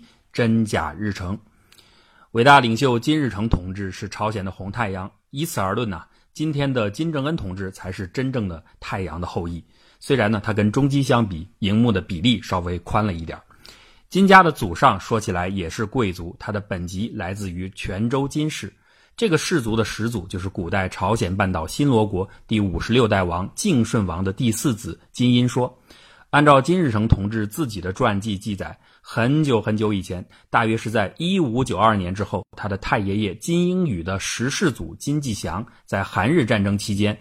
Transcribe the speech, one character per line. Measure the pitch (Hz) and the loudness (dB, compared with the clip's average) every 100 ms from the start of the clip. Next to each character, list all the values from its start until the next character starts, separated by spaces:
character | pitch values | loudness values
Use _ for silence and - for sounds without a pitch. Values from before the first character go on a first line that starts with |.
| - _ _ | -8 _ _
《真 | - 117 113 | -2 2 2
假 | 107 110 80 | 2 -2 -4
日 | 78 104 | -6 -6
程》。 | 98 87 110 - _ _ _ _ _ _ _ _ | -6 -6 -8 -10 _ _ _ _ _ _ _ _
伟 | 113 | 4
大 | 127 143 | 8 8
领 | 123 110 | 6 2
袖 | 135 120 | 2 2
金 | 147 156 | 2 0
日 | 131 | 0
成 | 92 113 | -2 0
同 | 85 92 | 0 -2
志 | 95 98 | -8 -10
是 | - 101 | -10 -12
朝 | - 107 | -6 -4
鲜 | 110 95 | -4 -6
的 | |
红 | - 95 | -8 -10
太 | 101 107 | -6 -6
阳， | 95 98 - _ | -6 -10 -16 _
以 | 139 | -8
此 | 170 - | -6 -4
而 | 95 | -2
论 | 110 117 | -2 -4
呐， | 82 - _ _ | -6 -12 _ _
今 | - 156 | -6 -4
天 | 143 139 | -2 0
的 | 127 104 | 0 -2
金 | 107 165 | -2 -4
正 | 151 139 | -2 -2
恩 | 160 | -4
同 | 101 92 | -6 -8
志 | 95 | -10
才 | - 92 | -10 -10
是 | 92 90 | -8 -8
真 | - 131 | -4 -4
正 | 127 98 | -2 -4
的 | 80 - _ | -6 -14 _
太 | - 104 | -8 -6
阳 | 90 82 | -6 -6
的 | 87 | -8
后 | 101 87 | -6 -6
裔。 | 85 - _ _ _ | -8 -12 _ _ _
虽 | - 135 | 0 2
然 | 104 | 2
呢， | 107 | 0
他 | 104 | 0
跟 | 104 107 | 2 2
中 | 135 139 | 4 2
基 | 139 | 2
相 | 135 123 110 | 4 2 2
比， | 80 95 _ | -2 -10 _
荧 | 98 107 | 0 4
幕 | 120 | 4
的 | 95 | 2
比 | - 87 | -2 0
例 | 139 104 | 2 0
稍 | - 92 | 0 -4
微 | 87 87 | -4 -6
宽 | - 107 | -2 0
了 | 104 | 0
一 | 85 80 | -2 -8
点 | - | -12
儿。 | - _ - - - _ _ | -16 _ -20 -20 -20 _ _
金 | 180 190 | 4 10
家 | 190 | 10
的 | 170 | 10
祖 | - 104 85 | 4 -4 2
上 | 139 95 | 4 2
说 | - 113 | 0 -2
起 | 107 | 0
来 | 90 90 | -2 -2
也 | 98 82 | -4 -6
是 | - 107 | -6 -4
贵 | 131 104 | 0 -2
族， | 87 85 - | -2 -10 -10
他 | - | -8
的 | 101 | -8
本 | 101 92 87 | -6 -8 -6
籍 | 92 117 113 | -6 -6 -6
来 | 92 | -8
自 | 101 98 | -6 -8
于 | 87 95 | -8 -10
全 | - - 95 117 | -8 -8 -4 -2
州 | 135 139 | 0 -2
金 | 151 151 | -2 -4
氏。 | - - - _ _ _ - | -6 -12 -16 _ _ _ -4
这 | 226 | 0
个 | 156 | 2
氏 | - 170 | 2 0
族 | 113 110 | 0 0
的 | |
始 | 107 - 113 | -2 -2 -4
祖 | 113 90 | -4 -6
就 | 92 | -6
是 | 92 | -6
古 | - 82 | -6 -4
代 | 98 95 | -2 -2
朝 | - 107 110 | -2 -2 0
鲜 | 92 95 | 0 0
半 | 95 | 0
岛 | 90 80 | -2 -4
新 | - 143 | 0 2
罗 | 113 107 | 4 2
国 | 92 98 - - | 0 -4 -8 -2
第 | 110 | 0
五 | 101 85 | 0 -2
十 | - | 0
六 | 120 110 | 2 4
代 | 101 | 2
王 | 87 87 98 - | 0 -2 -6 -4
敬 | 208 135 | 0 2
顺 | 110 117 95 | 2 0 -2
王 | 82 | -2
的 | 95 | -4
第 | 101 123 | -2 -2
四 | 110 151 104 | 0 -2 -2
子 | 87 - _ | -6 -14 _
金 | - 123 | 0 2
英 | 123 123 | 4 2
说。 | 127 123 - _ - - - _ | 0 -2 -6 _ -20 -20 -20 _
按 | 143 147 | 4 6
照 | 135 | 6
金 | 131 185 | 6 2
日 | 151 | 2
成 | 104 110 | 2 4
同 | - 98 | 4 2
志 | 113 104 | -2 -4
自 | - 139 | -4 -4
己 | 107 | -4
的 | - | -6
传 | - 123 101 | 0 0 0
记 | 110 98 | -2 -6
记 | 110 95 | -6 -6
载， | 95 - _ _ | -8 -14 _ _
很 | - - 120 151 | -8 -2 2 2
久 | 147 113 | 4 2
很 | 110 107 | 2 0
久 | 107 | 0
以 | 101 | -2
前， | - 90 - - _ | -4 -8 -10 -18 _
大 | 123 113 | 0 2
约 | 110 | 0
是 | 117 | 0
在 | 110 95 - | 0 -2 -2
一 | 170 190 | -2 2
五 | 139 117 | 2 0
九 | 131 92 | -2 2
二 | 110 104 | 4 4
年 | 87 | 0
之 | 95 | -4
后， | 98 95 - - | -4 -6 -8 -10
他 | 104 | -6
的 | 98 | -6
太 | - 127 | -2 -2
爷 | 95 101 | 0 -2
爷 | 104 87 | -2 -4
金 | - 170 175 | -2 0 2
英 | 185 170 | 0 0
宇 | 90 | -2
的 | 82 98 | -4 -4
十 | - - 123 | -4 -4 -4
世 | - 165 | 0 0
祖 | 113 82 - | -2 -8 -8
金 | - 151 | -4 -2
继 | 139 | -2
祥 | 101 85 87 107 - | -4 -4 -6 -8 -14
在 | - 101 | -6 -4
韩 | 98 - 101 | -2 0 2
日 | 170 120 | 2 2
战 | 110 | 2
争 | 101 101 | 2 0
期 | - | -2
间， | 98 104 107 | 0 0 -2